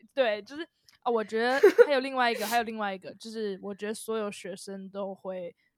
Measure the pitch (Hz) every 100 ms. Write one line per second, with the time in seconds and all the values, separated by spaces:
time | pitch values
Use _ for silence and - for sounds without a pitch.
0 | 226 277 240 208 208 285 339 _ _ _
1 | 240 226 196 220 247 269 392 - 302 262
2 | 269 262 240 214 208 240 226 220 202 190
3 | - 196 226 220 208 190 196 196 208 226
4 | - 220 208 - 180 190 - 196 190 196
5 | 196 190 190 185 175 - _